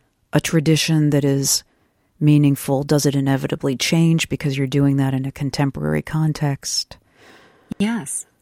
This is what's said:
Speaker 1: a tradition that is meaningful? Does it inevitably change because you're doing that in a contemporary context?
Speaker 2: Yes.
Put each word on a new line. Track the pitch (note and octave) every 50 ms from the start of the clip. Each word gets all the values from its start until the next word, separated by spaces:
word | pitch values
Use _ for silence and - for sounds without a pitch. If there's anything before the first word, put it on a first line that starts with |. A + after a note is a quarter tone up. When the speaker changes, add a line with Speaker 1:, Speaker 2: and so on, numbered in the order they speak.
| _ _ _ _ _ -
Speaker 1:
a | - D3+
tradition | - - - E3 D3 D#3 D#3+ D3+ - - D#3+ D#3 D3+ D3
that | C#3+ C#3+ C#3
is | C#3+ C#3 C#3 C#3 C#3 - - - _ _ _ _ _ _ _ _ _ _ -
meaningful? | D#3 D3+ D3+ D3 D3 C#3+ C#3 - - - C#3 C3 C#3+
Does | C#3+ D#3 C#3+ C3+
it | D3 C3+
inevitably | C#3 C3+ C#3 C3+ C3 C#3 C#3+ - E3 - C#3 C3+ B2
change | - - - E3 E3 E3 E3 D#3+ - -
because | - - - D3 C3+ C3+
you're | C#3 C3+
doing | C#3 C#3+ C#3 C#3 C#3 C#3
that | C3+ C3+ C3+
in | C3 C3
a | C#3
contemporary | - - D3 C#3 - - D3 C#3 - - - D2+ D#2 D2+
context? | - - - D#3 D#3 D#3 D3 - D3+ C#3+ C#3 - - - - - - - - - _ _ _ _ - - - - - _ _ _ _ - - -
Speaker 2:
Yes. | G3+ G#3+ A#3 A#3 - C#3+ - - - _ _ _